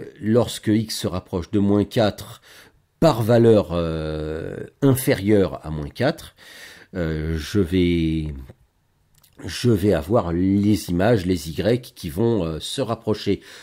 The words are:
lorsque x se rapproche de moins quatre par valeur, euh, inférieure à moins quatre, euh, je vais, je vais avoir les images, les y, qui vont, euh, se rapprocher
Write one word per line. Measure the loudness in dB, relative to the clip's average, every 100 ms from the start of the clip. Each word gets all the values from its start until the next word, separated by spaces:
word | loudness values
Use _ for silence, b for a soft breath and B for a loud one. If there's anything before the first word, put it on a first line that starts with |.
| -14 -8
lorsque | 2 2 2 -2 0
x | 0 0 -6
se | -6
rapproche | -6 -6 -6 -2
de | 0
moins | 2 2
quatre | 2 0 0 -2 -16 -20 B B B _ _ 0
par | 2 2
valeur, | 2 6 6 6 4
euh, | -2 -2 -4 -6 -6 -6 -8 -8 -10 -12 0
inférieure | 2 4 2 0 4 4 4 -2
à | -8
moins | -8 -8
quatre, | -4 -4 -4 -12 _ B B B B B -6
euh, | -4 -4 -4 -4
je | -2 0
vais, | 2 2 2 2 0 -2 -4 -10 -14 -20 _ _ _ _ _ _ _ _
je | -12 -2 2
vais | 2 4
avoir | 2 2 0 0
les | 0 2 2 2 0 0
images, | 0 2 2 0
les | -2 -4
y, | -4 -2 -2
qui | -4 -14 -10
vont, | -2 -2 0
euh, | -4 -6
se | -8 -6
rapprocher | -6 -6 -4 -4 -2 -4 B B